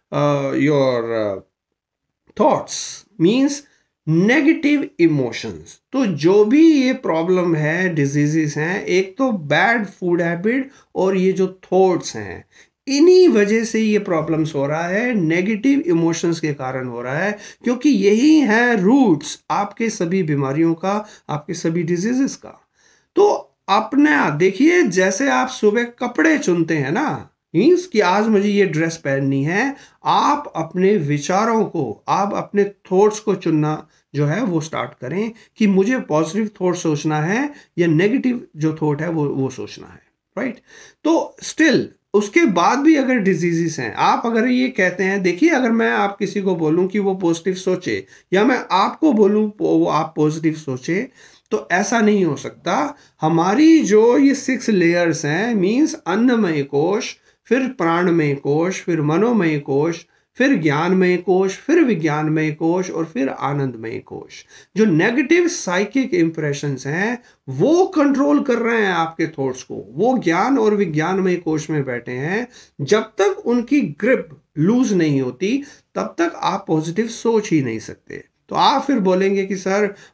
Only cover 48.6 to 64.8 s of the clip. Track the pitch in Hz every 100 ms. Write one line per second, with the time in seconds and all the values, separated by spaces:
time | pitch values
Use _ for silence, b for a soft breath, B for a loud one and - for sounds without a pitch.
48.6 | - 180 220 220 311 220 196 208 214 208
49.6 | 160 165 170 151 160 160 151 160 156 156
50.6 | 147 127 - 175 262 b b b b 214
51.6 | 214 175 196 240 214 208 170 131 123 -
52.6 | - 226 285 - b b 160 165 175 220
53.6 | 311 320 214 214 226 285 277 277 - 254
54.6 | - 202 170 175 170 151 147 160 226 226
55.6 | 185 240 302 - - 190 247 233 202 156
56.6 | 139 143 165 208 - - b b - 240
57.6 | 262 - 170 165 180 170 151 139 139 147
58.6 | 170 185 - 165 147 160 220 226 170 151
59.6 | 143 139 156 165 - _ _ - 262 247
60.6 | 156 143 170 185 180 180 180 185 190 190
61.6 | - 339 285 185 156 147 156 156 156 151
62.6 | 165 180 185 - 160 233 269 - 127 143
63.6 | 135 117 113 110 - 98 - - - b
64.6 | b 180